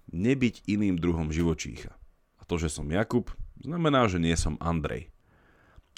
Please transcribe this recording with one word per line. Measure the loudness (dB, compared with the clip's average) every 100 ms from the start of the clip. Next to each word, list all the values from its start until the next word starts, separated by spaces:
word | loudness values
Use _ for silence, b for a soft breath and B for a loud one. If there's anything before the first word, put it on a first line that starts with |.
| -10
nebyť | -2 2 4 2 0 -2
iným | 2 2 2
druhom | 2 2 0
živočícha. | 2 2 0 -6 -10 -14 -18 -20 _ _ _
A | -6
to, | -2
že | -2
som | -4 -2
Jakub, | -2 0 0 -2 -8 -12 -10
znamená, | -8 -2 2 4 4
že | 2
nie | 2 2
som | 0 -2
Andrej. | -2 -2 -4 -8 -12 _ b b b b b b b